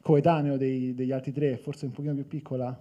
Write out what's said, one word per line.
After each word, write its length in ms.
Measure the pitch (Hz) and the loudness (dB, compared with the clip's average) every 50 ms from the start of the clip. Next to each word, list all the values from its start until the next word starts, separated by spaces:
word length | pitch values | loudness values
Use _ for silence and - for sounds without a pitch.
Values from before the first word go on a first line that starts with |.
coetaneo 560 | _ - 156 143 143 170 165 151 143 143 139 | _ 4 4 6 6 6 4 4 2 0 0
dei, 360 | 131 135 131 131 127 127 127 123 | 0 0 0 0 0 -2 -2 -2
degli 180 | 127 127 127 | -2 -2 -2
altri 200 | 135 131 127 147 | -2 -2 -4 -4
tre, 260 | 123 147 147 139 123 | -2 0 0 0 0
forse 280 | 120 - 151 131 - 147 | -2 -6 -10 -8 -8 -8
un 60 | 131 | -8
pochino 220 | 123 - 143 151 143 | -8 -6 -6 -4 -4
più 120 | 139 135 | -4 -6
piccola 500 | 139 - 147 147 - 131 127 123 123 131 - | -8 -10 -10 -8 -6 -6 -4 -4 -6 -8 -10